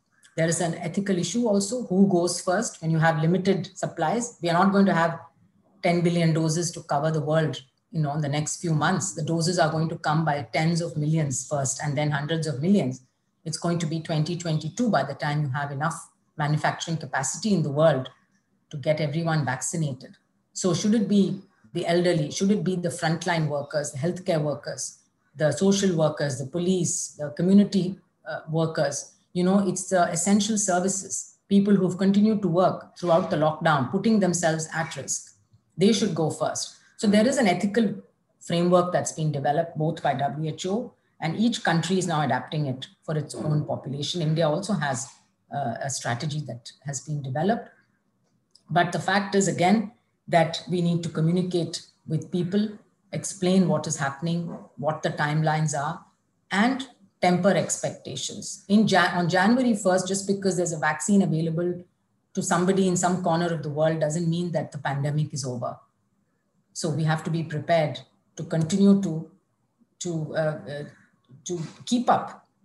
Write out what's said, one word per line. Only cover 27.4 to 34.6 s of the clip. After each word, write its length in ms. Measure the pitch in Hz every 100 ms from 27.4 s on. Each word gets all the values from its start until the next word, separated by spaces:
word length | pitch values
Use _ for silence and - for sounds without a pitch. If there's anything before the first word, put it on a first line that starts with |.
| 175 202 202 202 170 - _ _ -
uh, 140 | 151 -
workers? 640 | 156 160 165 139 135 - _ _
You 100 | 180
know, 220 | 180 196 190
it's 200 | 170 -
the 140 | 185 170
essential 480 | 170 196 214 208 214
services, 800 | - 175 185 190 - - - _ -
people 280 | 196 202 196
who've 220 | 185 -
continued 440 | 196 202 214 214
to 60 | 190
work 500 | 170 180 - - -
throughout 320 | 175 170 -
the 80 | 165
lockdown, 540 | 151 - 165 151 127
putting 280 | 196 208 214
themselves 480 | 180 170 165 160